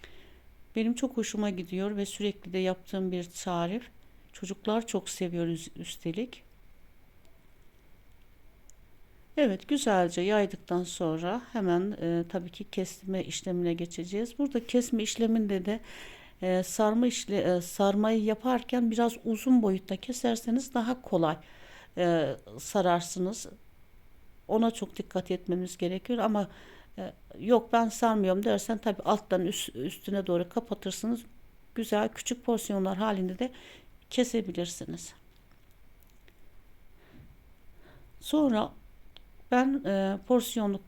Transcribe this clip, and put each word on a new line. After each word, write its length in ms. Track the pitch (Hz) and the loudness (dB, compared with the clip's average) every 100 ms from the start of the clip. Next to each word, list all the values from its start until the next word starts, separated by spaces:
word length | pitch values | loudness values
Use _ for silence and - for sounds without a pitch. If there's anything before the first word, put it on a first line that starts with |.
| - - - - - - - 220 | -20 -20 -20 -20 -20 -20 -6 0
Benim 180 | 226 | 0
çok 240 | 240 262 233 | 0 -2 -2
hoşuma 320 | 214 214 208 | -2 -2 -2
gidiyor 480 | 185 175 185 202 208 | -2 -4 -4 -2 -2
ve 80 | 202 | -4
sürekli 480 | - 202 - 175 | -2 -4 -4 -6
de 40 | 185 | -2
yaptığım 540 | 185 185 - 190 185 | 0 -2 -6 -4 -2
bir 120 | 180 | -4
tarif. 680 | 175 - 190 175 170 226 - - - - - | -6 -8 -4 -2 0 -4 -8 -18 -20 -20 -20
Çocuklar 540 | - 185 202 214 220 226 | -12 -10 -6 -2 -2 0
çok 220 | 196 - | -4 -4
seviyor 380 | - 180 170 170 | -4 -2 0 -2
üz-, 320 | 160 - 165 | -2 -6 -12
üstelik. 640 | 170 - 170 175 247 - - - - - - - - - - - - - - - - - - - - - - - - - - - - - - - | -12 -6 -4 -4 -6 -10 -20 -20 -20 -20 -20 -20 -20 -20 -20 -20 -20 -20 -20 -20 -20 -20 -20 -20 -20 -20 -20 -20 -20 -20 -20 -20 -20 -20 -6 2
Evet, 300 | 262 190 - | 2 2 -2
güzelce 540 | 285 233 185 175 175 | 0 4 4 4 2
yaydıktan 600 | 185 214 196 - - 175 | 2 4 2 -2 -4 -2
sonra 580 | 175 - 170 160 175 240 - | -2 -2 -2 0 -2 -4 -4
hemen, 440 | 226 190 175 196 - | -2 2 2 2 -2
e, 220 | 165 170 170 | 0 0 0
tabii 200 | 190 175 | -4 -6
ki 140 | - 202 | -12 -8
kesme 520 | - 185 - 190 190 | -4 -6 -8 -4 -4
işlemine 500 | - - 180 175 175 | -4 -6 -4 0 0
geçeceğiz. 680 | 170 170 - 175 202 233 - | -2 -4 -8 -6 -4 -4 -2
Burada 280 | 285 240 233 | 0 0 2
kesme 360 | 247 240 226 | 2 2 0
işleminde 640 | 214 - 226 226 208 190 180 | 0 0 2 4 2 0 0
de, 140 | 226 - - - - - - | -4 -6 -16 -16 -18 -20 -4
e, 220 | 185 185 | 0 2
sarma 440 | 180 - 214 220 247 | 0 2 4 4 2
işle-, 500 | 247 - 196 175 180 | 0 -2 0 2 2
e, 40 | |
sarmayı 600 | 170 - 196 202 214 226 | 0 2 4 4 4 4
yaparken 680 | 214 214 254 247 - 247 233 | 2 0 0 0 0 0 2
biraz 220 | 220 233 233 233 | 4 2 0 -4
uzun 360 | 214 262 254 | 0 6 6
boyutta 340 | 208 190 - 190 | 6 2 -2 -6
keserseniz 760 | - 247 240 226 233 240 - | -6 -2 0 0 0 0 0
daha 280 | 240 226 254 | -2 0 -4
kolay, 360 | - 180 160 156 - - - - - 175 | 0 2 2 0 -10 -20 -20 -20 -10 0
e, 380 | 175 165 139 127 104 117 | 2 4 2 -2 -10 -14
sararsınız. 880 | - 202 180 170 170 185 180 226 - - - - - - - - - - - | -2 2 4 2 0 -4 -4 -4 -12 -18 -20 -20 -20 -20 -20 -20 -20 -20 0
Ona 240 | 220 226 | 2 2
çok 260 | 226 190 - | 0 -6 -8
dikkat 340 | - 185 180 | -4 -4 -2
etmemiz 460 | 185 - 180 180 - | -4 0 -2 -2 -2
gerekiyor 420 | 175 190 - 233 | -2 -2 -2 0
ama, 280 | 214 208 185 - - - - - | 2 2 -2 -8 -20 -20 -18 -12
e, 160 | 190 - - - | -12 -14 -20 -6
"Yok, 340 | 196 233 226 | 4 4 6
ben 160 | 233 226 | 2 2
sarmıyorum." 540 | - 233 220 185 190 | 2 2 4 4 2
dersen 340 | 220 202 - 214 | 2 0 0 -2
tabii 240 | 220 196 | -2 0
alttan 440 | 170 208 - 185 170 | 2 2 2 0 2
üst-, 300 | - - 117 | -2 -6 -6
üstüne 520 | 147 - - 196 185 | -6 -6 -4 -2 2
doğru 220 | 175 180 | 0 0
kapatırsınız. 720 | 233 233 202 190 - 220 233 - - - - - - | -4 -4 -6 -6 -4 -2 -4 -6 -20 -20 -20 -10 -6
Güzel 340 | 220 208 220 | 0 2 0
küçük 360 | - - 247 - | -2 -6 -4 0
porsiyonlar 520 | 226 - 196 190 190 | -2 0 0 0 0
halinde 420 | 214 190 185 185 | 0 0 -2 -2
de 120 | 254 - - - - - - | -4 -6 -18 -20 -20 -20 -2
kesebilirsiniz. 1040 | - 247 226 190 175 175 - 165 165 - - - - - - - - - - - - - - - - - - - - - - - - - - - - - - - - | 0 2 0 -2 -4 -6 -8 -10 -10 -12 -18 -20 -20 -20 -20 -20 -20 -20 -20 -20 -20 -20 -20 -20 -20 -20 -20 -20 -20 -20 -20 -20 -20 -20 -20 -20 -20 -20 -20 -20 -16
Sonra 520 | - 302 285 214 - - - - - - - - - | 0 2 4 2 0 -6 -20 -20 -20 -20 -20 -20 0
ben, 320 | 247 269 277 233 | 2 4 0 0
e, 320 | 196 196 196 - | 0 0 -2 2
porsiyonluk 540 | 247 240 233 208 196 | 2 2 0 0 -2